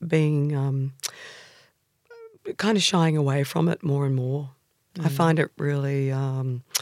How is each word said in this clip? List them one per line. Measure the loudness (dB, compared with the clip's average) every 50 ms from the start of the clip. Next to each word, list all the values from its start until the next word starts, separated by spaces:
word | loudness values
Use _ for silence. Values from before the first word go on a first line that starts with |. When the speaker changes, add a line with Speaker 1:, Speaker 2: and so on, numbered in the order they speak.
| -4
Speaker 1:
being, | 0 2 4 4 4 4 2 2 2 0
um, | 0 0 0 0 0 -2 -4 -6 -8 -12 -12 -12 -12 -18 -18 -20 -20 -20 -20 -20 -20 _ _ _ _ _ _ _ _ _ -20 -20 -20 -20 -20 -20 -16 -12 -12 -8
kind | -4 -2 0 2
of | 2 2
shying | 2 4 4 4 4 2
away | 2 0 0 0 0 -2
from | -2 0 0 0
it | 0 0 -2 -2
more | -2 0 0 0
and | 0 0
more. | -2 -2 -2 -4 -4 -6 -8 -14 _ _ _ _ _ _ _ -8 -2
I | -2
Speaker 2:
Mm. | 0
Speaker 1:
find | 2 4 4 4 4 2
it | 2 -2 _
really, | -4 -2 -2 0 0 -2 0 0 0 0 0
um, | 0 -2 -2 -2 -2 -2 -2 -4 -4 -6 -8 _ -10 -10